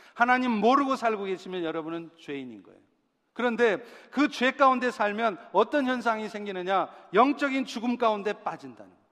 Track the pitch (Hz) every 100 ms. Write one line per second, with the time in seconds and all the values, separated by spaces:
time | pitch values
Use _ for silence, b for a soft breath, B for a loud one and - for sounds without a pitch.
0 | b - 240 254 254 220 214 277 277 262
1 | 226 220 196 185 185 185 165 160 156 165
2 | 165 - - 143 127 107 95 98 _ _
3 | _ _ _ - 240 220 240 170 B B
4 | B - 294 - 247 254 269 254 247 -
5 | 208 202 233 180 - 175 226 294 254 254
6 | 233 220 214 208 208 185 180 190 151 B
7 | B 185 262 285 285 269 262 240 233 240
8 | 233 208 196 208 - 160 135 117 98 90
9 | _